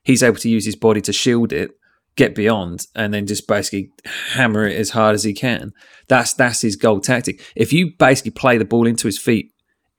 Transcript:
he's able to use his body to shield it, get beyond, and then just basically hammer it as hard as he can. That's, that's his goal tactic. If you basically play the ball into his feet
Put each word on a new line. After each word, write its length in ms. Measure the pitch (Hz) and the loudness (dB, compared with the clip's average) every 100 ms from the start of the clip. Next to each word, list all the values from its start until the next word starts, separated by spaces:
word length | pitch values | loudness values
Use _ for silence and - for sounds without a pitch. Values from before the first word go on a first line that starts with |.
he's 180 | - 123 | 0 2
able 140 | 123 110 | 4 2
to 100 | 117 | 0
use 160 | 113 | 0
his 120 | 101 95 | -2 0
body 240 | 113 107 | 2 2
to 100 | 101 | 0
shield 400 | 101 131 117 117 | -2 0 2 0
it, 200 | 147 - _ _ _ _ - | -2 -6 _ _ _ _ 0
get 180 | 127 - | 0 2
beyond, 500 | 107 107 87 87 - | 0 0 -4 -10 -12
and 180 | - 104 | -6 -4
then 140 | 104 101 | -4 -4
just 220 | 104 - | -6 -2
basically 420 | 104 - 98 98 _ - - - | -2 -2 -8 -10 _ -16 -12 -8
hammer 320 | 127 120 107 107 | -2 0 2 0
it 100 | 92 | -2
as 140 | 104 | -4
hard 240 | 113 107 104 | 2 2 2
as 80 | |
he 100 | 110 | -2
can. 380 | 101 131 113 104 - - - - | -4 -4 -4 -8 -18 -20 -14 0
That's, 240 | 127 120 | 2 2
that's 260 | - 123 113 | 0 0 0
his 140 | 113 98 | -4 0
goal 240 | 117 98 | 2 2
tactic. 400 | 113 123 135 - - - | 0 -2 -2 -8 -12 -4
If 160 | 113 | 0
you 180 | 156 180 - | 2 0 2
basically 320 | 135 135 120 | 4 4 0
play 260 | - 135 120 | -2 2 2
the 80 | |
ball 220 | 107 117 117 | 2 2 2
into 220 | 113 113 | 0 -4
his 100 | 95 | -4
feet 340 | - 113 - _ _ _ _ | 0 0 -2 _ _ _ _